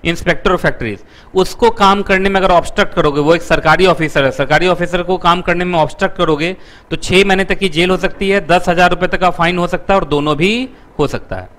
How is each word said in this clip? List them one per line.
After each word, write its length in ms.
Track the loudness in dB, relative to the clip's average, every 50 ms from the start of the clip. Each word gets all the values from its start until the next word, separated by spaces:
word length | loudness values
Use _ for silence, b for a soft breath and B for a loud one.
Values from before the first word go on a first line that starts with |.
| -2
Inspector 420 | -4 -4 -2 -2 -2 -2 0 0
of 100 | 0 0
Factories। 400 | 2 0 -2 -2 -2 -6 -8 -8 -8 -14 B B B B B B
उसको 340 | 0 0 0 0 2 2 2
काम 320 | 2 4 4 4 4 2
करने 280 | 0 0 0 0 2 0
में 120 | 0 2
अगर 120 | 2 4 4
obstruct 400 | 2 2 0 -2 -2 -2 0 0
करोगे, 280 | 0 0 0 0 0
वो 140 | 2 2 2
एक 60 | 2
सरकारी 440 | 2 0 -2 0 4 2 4 4 4
officer 400 | 4 4 2 -2 -2 0 0 0
है, 60 | 0
सरकारी 360 | 0 -2 -2 0 2 2 2
officer 360 | 2 0 0 -2 -4 -2 -4 -2
को 140 | -2 -4
काम 240 | 0 2 0 0 2
करने 240 | 0 -2 -2 -2 -2
में 140 | -2 0 0
obstruct 380 | 0 -2 -2 -4 -4 -4 -2
करोगे, 400 | -2 0 0 0 0 -2 -6 -6 B B B B B B -8
तो 60 | -8
छह 300 | -8 -4 0 2 2 4
महीने 180 | 4 2 0 0
तक 140 | -2 -2
की 120 | -2 -2 -2
जेल 200 | 0 0 0 0
हो 80 | 0
सकती 320 | 0 -2 -4 -4 -2 -2 0
है, 180 | 0 -2 2
दस 220 | 2 0 2 2 0
हजार 200 | 2 2 2 2
रुपए 180 | 2 0 -2
तक 120 | -2 -2 0
का 100 | 0 -2
fine 280 | 0 0 -2 0 0
हो 100 | -2 -2
सकता 260 | -2 -4 -6 -2 0 0
है 60 | 0
और 60 | 0
दोनों 320 | 0 -2 -2 0 -2 -2
भी 320 | 0 0 0 0 -2 -6 -8 B B B B B -4
हो 80 | -2
सकता 280 | -2 -2 -8 -10 -10 -12
है। 140 | -12 -12 -16 -20